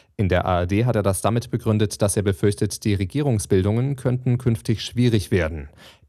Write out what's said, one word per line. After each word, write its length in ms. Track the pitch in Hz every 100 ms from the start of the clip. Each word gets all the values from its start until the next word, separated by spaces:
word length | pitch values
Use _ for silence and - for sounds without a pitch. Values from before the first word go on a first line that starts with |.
| _ -
In 100 | 98
der 160 | 90 95
A 140 | 90
R 60 | 87
D 180 | 98
hat 120 | 123 107
er 60 |
das 200 | 98 95
damit 280 | 101 117 -
begründet, 520 | 117 - 107 107 -
dass 160 | 104 107
er 40 |
befürchtet, 600 | 101 95 104 101 104 -
die 100 | 110
Regierungsbildungen 1000 | 98 95 139 147 110 - 98 95 110 135 139
könnten 400 | 131 123 127 120
künftig 460 | 120 110 - 110
schwierig 480 | - 120 123 110 82
werden. 400 | 98 80 80 71 - - -